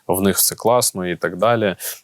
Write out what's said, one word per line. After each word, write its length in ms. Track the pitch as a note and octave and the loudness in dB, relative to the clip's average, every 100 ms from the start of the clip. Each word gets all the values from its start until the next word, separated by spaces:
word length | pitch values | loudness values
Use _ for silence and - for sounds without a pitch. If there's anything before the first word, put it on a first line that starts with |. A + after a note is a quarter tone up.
| - | -4
в 140 | F#2 | 0
них 140 | G2 F#2 | 2 2
все 180 | - | 0
класно 540 | - A2 B2 A#2 G2 F2+ | 0 2 2 2 -2 -4
і 80 | E2+ | -4
так 200 | E2+ F2+ | -4 0
далі. 400 | A2 A#2 G#2 F2 - - | 0 2 0 -2 -8 -12